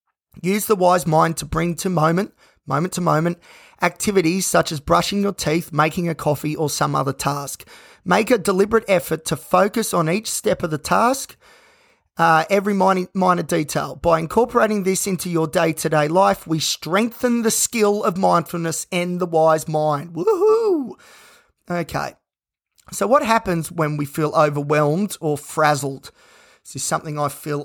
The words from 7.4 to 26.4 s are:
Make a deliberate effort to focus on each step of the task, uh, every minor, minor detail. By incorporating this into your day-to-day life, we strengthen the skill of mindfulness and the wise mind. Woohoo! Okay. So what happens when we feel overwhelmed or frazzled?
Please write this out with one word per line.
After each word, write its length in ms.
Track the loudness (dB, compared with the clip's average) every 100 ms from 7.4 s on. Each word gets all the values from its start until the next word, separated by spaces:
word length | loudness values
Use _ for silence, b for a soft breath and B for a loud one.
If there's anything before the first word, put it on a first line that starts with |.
| -8 -14 -18 B B B
Make 260 | 0 0 2
a 80 | 0
deliberate 460 | 2 0 2 0 2
effort 380 | 0 0 -6 -4
to 100 | -6
focus 580 | 0 2 2 0 -2
on 160 | 0 0
each 200 | -2 -4
step 320 | -4 -2 -2
of 80 | -4
the 80 | -6
task, 580 | 0 2 2 0 -6 -18 b b b b b b b 0
uh, 280 | 4 4 4
every 240 | 0 2
minor, 320 | 2 2 2 -2
minor 280 | 0 2 0
detail. 540 | 0 -2 0 -4 -4 -2
By 220 | 0 2
incorporating 640 | 2 0 2 2 2 0
this 240 | 0 -2 -2
into 240 | -4 -2
your 160 | -2 0
day-to-day 640 | 2 0 0 -2 0 2
life, 380 | 4 2 2 -2
we 120 | -2
strengthen 840 | -2 -6 -2 0 0 -2 0 0
the 80 | 0
skill 540 | 0 -2 2 2 2
of 120 | -2 0
mindfulness 680 | 2 2 0 -6 -4 -6 -6
and 280 | -4 -4 -4
the 60 | -2
wise 400 | 2 4 2 0
mind. 460 | -2 0 -2 -6
Woohoo! 800 | -2 0 2 4 4 2 0 -2 -12 b b b b b _ _
Okay. 440 | -6 -4 -6 -8 -10 _ _ _ _ _ _ -16
So 140 | -4 2
what 180 | 2
happens 480 | 4 0 2 -2 -2
when 240 | -2 -2 -2
we 80 |
feel 300 | -4 -2 2
overwhelmed 840 | 4 4 2 0 2 2 0 -2 -4
or 180 | -4 -4
frazzled? 720 | -4 0 2 2 -4 -10 -18 b b b